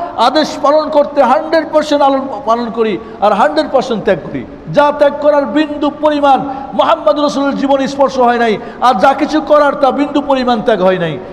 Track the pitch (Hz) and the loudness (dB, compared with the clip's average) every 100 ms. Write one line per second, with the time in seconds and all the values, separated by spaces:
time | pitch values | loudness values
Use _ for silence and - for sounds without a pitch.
0 | - - 240 302 - - 285 302 294 294 | -8 -2 0 2 -2 0 2 2 2 0
1 | 294 285 254 302 311 320 302 302 302 285 | 2 2 2 2 0 -2 0 -2 0 2
2 | 277 269 262 208 214 233 233 233 220 175 | 2 0 -4 -6 -2 -2 -2 -4 -4 -4
3 | - - 202 202 285 302 294 262 - 214 | -8 -2 0 2 2 0 0 -2 -2 -2
4 | 202 185 160 135 104 - - 160 294 285 | 0 -2 -4 -10 -10 -14 -2 2 2 2
5 | 285 285 294 294 254 277 302 294 294 285 | 0 2 2 2 0 -2 -2 -2 -4 0
6 | 302 294 285 262 - - - 233 277 320 | -2 2 2 2 0 -10 -6 -2 0 0
7 | 311 294 294 269 277 - 277 277 269 - | 0 0 0 0 -2 -2 0 0 0 0
8 | 269 254 240 240 233 175 - - 240 220 | 0 2 2 2 0 -2 -6 0 2 4
9 | 277 269 294 302 302 294 285 262 269 269 | 2 2 0 -2 2 4 4 2 0 0
10 | 294 285 277 269 247 233 240 202 185 185 | -2 -2 0 0 0 0 0 2 2 0
11 | 170 135 - | -2 -6 -12